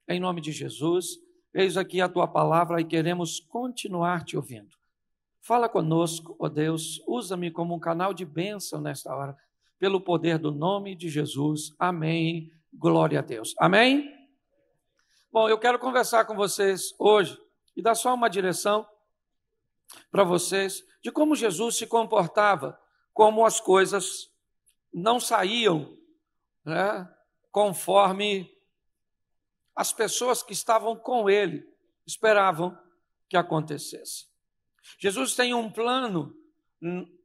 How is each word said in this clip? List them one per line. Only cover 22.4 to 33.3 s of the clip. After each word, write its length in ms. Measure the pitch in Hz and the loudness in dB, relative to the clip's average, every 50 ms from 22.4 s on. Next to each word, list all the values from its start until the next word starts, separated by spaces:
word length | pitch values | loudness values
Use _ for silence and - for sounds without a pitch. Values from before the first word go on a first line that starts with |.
| 208 208 190 147 151 147 - _ _ _ _ _ _ _ - | 2 4 2 0 -2 -8 -12 _ _ _ _ _ _ _ 4
como 280 | - 214 214 220 220 226 | 6 6 6 8 6 4
as 160 | 220 220 - | 4 2 0
coisas 680 | - 180 185 190 185 160 196 190 185 - - - - - _ _ _ _ _ _ _ _ _ _ _ _ - | 2 4 6 6 6 4 0 -2 -4 -6 -8 -10 -14 -16 _ _ _ _ _ _ _ _ _ _ _ _ -10
não 260 | 170 180 226 240 247 | -2 0 0 0 0
saíam, 800 | 240 - 233 208 185 190 226 240 226 196 165 151 139 - - - _ _ _ _ _ _ _ _ _ _ _ _ - | 0 0 0 0 2 0 0 2 2 2 2 2 -2 -8 -14 -20 _ _ _ _ _ _ _ _ _ _ _ _ -10
né, 480 | 151 160 175 190 202 214 196 180 180 _ _ _ _ _ _ _ _ | -6 -2 -2 0 -2 -2 -6 -10 -14 _ _ _ _ _ _ _ _
conforme 1000 | - 202 208 202 160 - - 170 190 202 202 185 190 196 208 208 196 190 175 - _ _ _ _ _ _ _ _ _ _ _ _ _ _ _ _ _ _ _ _ _ _ _ _ _ - | 0 0 2 2 0 -2 -2 2 4 6 6 4 2 0 -2 -2 -2 -4 -6 -10 _ _ _ _ _ _ _ _ _ _ _ _ _ _ _ _ _ _ _ _ _ _ _ _ _ -4
as 140 | - - - | -4 -4 -2
pessoas 480 | - 220 185 - - 240 254 233 - | -4 -4 -4 -2 -2 -2 -2 -2 -2
que 120 | - - 196 | -4 -8 -10
estavam 420 | - - - 220 220 202 226 226 | -6 -2 0 0 0 0 -2 -6
com 340 | 226 - 254 247 233 208 196 | -6 -6 -4 -2 0 2 2
ele 340 | 196 208 202 165 - - - - _ _ _ _ _ _ _ | 4 2 2 0 -4 -8 -12 -18 _ _ _ _ _ _ _
esperavam 720 | - - - 220 220 208 202 196 190 165 151 175 180 180 - - _ _ _ _ _ _ _ _ | -16 -6 0 2 4 4 6 4 4 2 0 -4 -6 -6 -10 -20 _ _ _ _ _ _ _ _
que 80 | - | -2